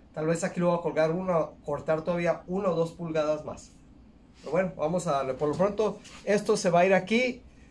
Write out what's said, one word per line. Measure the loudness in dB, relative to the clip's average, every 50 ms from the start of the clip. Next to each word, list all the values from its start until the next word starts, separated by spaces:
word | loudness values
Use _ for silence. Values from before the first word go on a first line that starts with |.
| -20 -14
Tal | -8 -4 -2
vez | -2 0 0 -2
aquí | -4 -2 0
lo | 2 2
voy | 2 0
a |
colgar | 0 -2 0 2 2 2
uno, | 0 -2 -2 0 0 0 0 -2 -6 -12 -8
cortar | -6 -6 -6 -2 -2 -2 0 0
todavía | -2 -2 0 0 0 0 -2 -4 -6
una | -4 -2 0 0
o | 0
dos | 0 0 -2 -4
pulgadas | -8 -8 -4 -2 0 0 0 -2 -2 -4
más. | -10 -12 -12 -16 -20 -20 -20 -20 -20 -20 -20 -20 -20 -20 -20 -20 -20 -20 -16
Pero | -8 -2
bueno, | -2 0 0 -2 -2 -4
vamos | -2 -2 -2 -2 0 0
a |
darle. | 0 0 0 -2 -2
Por | -2 -2 -2
lo | 2
pronto, | 2 0 0 2 0 0 0 -2 -6 -12 -20 -20 -8 -2
esto | 0 0 2 2 2 0
se | 2 2 4
va | 4 6
a | 6
ir | 6 6
aquí. | 4 4 2 2 2 2 0 -2 -6 -12 -20 -20 -20 -20 -20